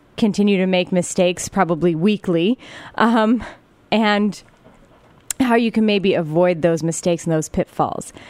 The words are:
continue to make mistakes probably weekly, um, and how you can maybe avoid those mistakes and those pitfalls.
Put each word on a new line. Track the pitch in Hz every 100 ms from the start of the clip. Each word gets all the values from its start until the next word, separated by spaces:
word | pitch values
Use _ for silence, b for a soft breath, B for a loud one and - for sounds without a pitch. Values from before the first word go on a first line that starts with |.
| _ -
continue | 226 190 208 196
to | 190
make | 185 180
mistakes | 180 170 - 180 180 -
probably | 202 170 170 175
weekly, | 160 190 208 - 170 180 254 B B B -
um, | 226 233 214 240 B B _ _ _
and | 214 214 202 208 190 - _ - - _ _ _ _ _ -
how | 254 233
you | 233
can | 220 220
maybe | 208 185
avoid | 147 156 160 180 175
those | 170 165
mistakes | 165 165 185 170
and | -
those | 160 156
pitfalls. | - - - 139 - - B B